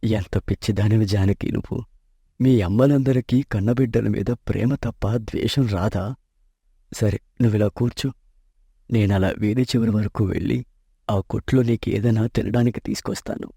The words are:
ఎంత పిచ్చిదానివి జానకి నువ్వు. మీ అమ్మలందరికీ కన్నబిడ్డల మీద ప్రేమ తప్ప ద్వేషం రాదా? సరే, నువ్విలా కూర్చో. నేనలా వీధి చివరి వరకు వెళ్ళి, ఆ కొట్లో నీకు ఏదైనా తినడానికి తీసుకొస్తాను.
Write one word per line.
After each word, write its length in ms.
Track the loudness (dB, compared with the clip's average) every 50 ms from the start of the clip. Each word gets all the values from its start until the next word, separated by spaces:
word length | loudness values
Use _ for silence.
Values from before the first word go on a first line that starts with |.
| 0
ఎంత 340 | 0 0 0 -2 -2 -4 -4
పిచ్చిదానివి 640 | -2 -2 -4 -4 -2 -2 0 2 2 2 4 4 2
జానకి 480 | 2 2 2 2 2 0 0 -2 -4
నువ్వు. 320 | -4 -4 -4 -4 -8 -8 -8 -10 _ _ _ _ _ _ _ _ _ _
మీ 200 | 2 4 4 4
అమ్మలందరికీ 800 | 4 2 2 4 4 4 4 4 2 2 2 0 0 _ 0 0
కన్నబిడ్డల 680 | 0 0 -2 -2 0 0 2 2 0 0 0 0 0 0
మీద 180 | -2 -2 -2 -2
ప్రేమ 420 | -4 -6 _ -6 -4 -2 0 -2 -2
తప్ప 420 | -2 -4 -6 -6 _ -4 -2 -2
ద్వేషం 500 | -2 -4 -4 -6 -4 -2 -2 0 0 0
రాదా? 480 | 0 0 0 -2 0 -2 -2 -4 -4 -8 -10 _ _ _ _ _ _ _ _ _ _ _ _ _ _ -8
సరే, 260 | -2 0 0 0 -2 _ _ _ _
నువ్విలా 260 | 2 2 4 4 2 0
కూర్చో. 440 | 0 0 -4 -4 -2 -4 -6 -6 -6 _ _ _ _ _ _ _ _ _ _ _ _ _ _ _
నేనలా 420 | 0 2 2 4 4 2 2 0 0 0
వీధి 240 | -2 -2 0 0
చివరి 280 | 0 0 2 0 2 2
వరకు 340 | 0 0 0 -2 -2 -2 -2
వెళ్ళి, 420 | 0 0 -2 -2 -2 -2 -2 -4 _ _ _ _ _ _ _ _ _
ఆ 100 | -2 -2
కొట్లో 420 | -2 _ -6 -6 -4 0 2 2
నీకు 280 | 4 2 0 -2 -2 -2
ఏదైనా 360 | -2 0 2 2 2 2 0
తినడానికి 540 | 0 -2 -2 -2 0 0 2 2 2 0 -2
తీసుకొస్తాను. 680 | -6 -6 -8 -6 -6 -6 -8 -8 -8 -10 -10 -10 -10 -14 -16